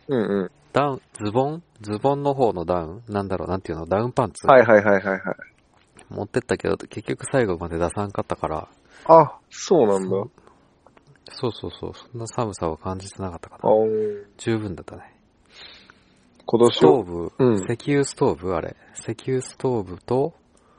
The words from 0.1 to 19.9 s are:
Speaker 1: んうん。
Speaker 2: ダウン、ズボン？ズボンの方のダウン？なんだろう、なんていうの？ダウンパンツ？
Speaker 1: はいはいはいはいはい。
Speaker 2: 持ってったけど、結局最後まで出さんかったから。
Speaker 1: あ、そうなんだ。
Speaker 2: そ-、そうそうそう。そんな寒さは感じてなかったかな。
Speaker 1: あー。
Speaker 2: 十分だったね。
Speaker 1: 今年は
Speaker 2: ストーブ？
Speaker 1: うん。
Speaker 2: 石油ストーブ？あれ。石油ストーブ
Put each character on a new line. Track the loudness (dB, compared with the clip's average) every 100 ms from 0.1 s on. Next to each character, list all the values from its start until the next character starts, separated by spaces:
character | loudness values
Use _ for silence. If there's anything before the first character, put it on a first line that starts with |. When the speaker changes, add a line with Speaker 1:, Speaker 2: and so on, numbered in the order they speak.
| -2
Speaker 1:
ん |
う | 0 0
ん。 | -2 _ _
Speaker 2:
ダ | -2 0
ウ | -2
ン、 | _ -8
ズ | -4
ボ | 0 -2
ン？ | -4 -12 -16
ズ | -8 -2
ボ | 0
ン | 0
の | 0
方 | 0 0
の | 0
ダ | -2 -2
ウ | -4
ン？ | -10 -6
な | -4
ん | -4
だ | -6
ろ | -4
う、 |
な | -6
ん |
て | -6
い |
う | -8
の？ | -2
ダ | 0
ウ | 0
ン |
パ | -2 -4
ン |
ツ？ | -2 6
Speaker 1:
は | 6
い | 8
は | 6
い |
は | 6
い | 2
は |
い |
は | 0 -4
い。 | -4 -10 -12 _ _ _ _ -20 -14
Speaker 2:
持 | -10
っ | -4
て | -4
っ |
た | -2 -2
け | -2
ど、 | -4
結 | -6 -12 -8
局 | -8 -2
最 | 0 0
後 | -2
ま | -4
で | -2
出 | -2
さ | -2
ん | -6
か | -6
っ | -6
た | -4
か | -4
ら。 | -6 -8 _ _ -6 6
Speaker 1:
あ、 | 8 8 0 _
そ | -10 0 4
う | 4
な | 2
ん |
だ。 | 0
Speaker 2:
そ-、 | -4 -4 _ -20 _ _ _ _ -20 _ _ -20
そ | -8 -8
う |
そ | -6 -12
う |
そ | -12 -14
う。 |
そ | -14 -16 -14
ん |
な | -10
寒 | -6 -4
さ | -2 -4
は | -4
感 | -6 -8
じ | -10
て | -10
な | -10
か | -10
っ |
た | -16
か | -4
な。 | 2
Speaker 1:
あ |
ー。 | 4 4 0 -2 -6 -14 -10
Speaker 2:
十 | -2 -2
分 | -2
だ | -10
っ |
た | -14 -18
ね。 | -20 _ _ _ _ -20 -20 -20 -20 -20 _ _ _ _ -2
Speaker 1:
今 | 4
年 | 4
は |
Speaker 2:
ス | 6
ト | 6
ー | 6
ブ？ | 2 -6 -6 0
Speaker 1:
う | 2
ん。 | 2
Speaker 2:
石 | -2 -6
油 | -2 0
ス | 0 0
ト | 0
ー |
ブ？ | 0 -2
あ | -4
れ。 | -4 -10 -20
石 | -16 -10 -10
油 | -4 -4
ス | -4 -6
ト | -4 -2
ー |
ブ | -4